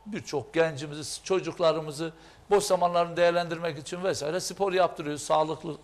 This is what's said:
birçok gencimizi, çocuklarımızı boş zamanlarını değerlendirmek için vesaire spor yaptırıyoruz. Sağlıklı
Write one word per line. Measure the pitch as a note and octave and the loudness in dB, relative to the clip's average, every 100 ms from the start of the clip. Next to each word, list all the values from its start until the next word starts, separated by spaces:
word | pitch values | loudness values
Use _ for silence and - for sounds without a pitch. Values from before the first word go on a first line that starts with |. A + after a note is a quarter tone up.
| G#3+ | -10
birçok | - - C#3+ - | -10 -4 -6 -2
gencimizi, | E3 E3 C#3 D3+ D3 D3 - | 2 2 0 -10 -10 -10 -8
çocuklarımızı | - F#3 D#3+ - E3 D#3 D#3 D3 E3 - - - - | -2 -2 -2 0 2 2 -2 -6 -8 -8 -20 -12 2
boş | G3+ | 2
zamanlarını | G3 F3+ F3 F3 E3+ E3 | 4 4 4 2 0 4
değerlendirmek | F3 E3+ E3+ E3 E3+ D3 | 4 4 0 -4 -6 -6
için | C3+ F3+ | -8 -4
vesaire | F#3+ D3 C#3+ F3+ | -2 -2 -2 -4
spor | - F#3 G3 | -4 -2 0
yaptırıyoruz. | F#3 E3+ - D3 D3 | 4 2 0 -6 -4
Sağlıklı | - D#3 D#3 D#3 E3 C#3+ | 0 2 2 -2 -8 -6